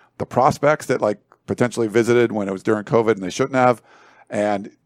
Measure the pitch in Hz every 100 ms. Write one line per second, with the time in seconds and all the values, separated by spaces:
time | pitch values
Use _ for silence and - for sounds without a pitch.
0 | _ - 101 - 139 - 143 151 - 131
1 | 107 104 _ _ - 101 123 107 113 104
2 | 113 120 117 107 98 95 - 110 101 113
3 | 110 107 92 - 139 135 127 113 _ -
4 | _ _ - 117 104 101 101 _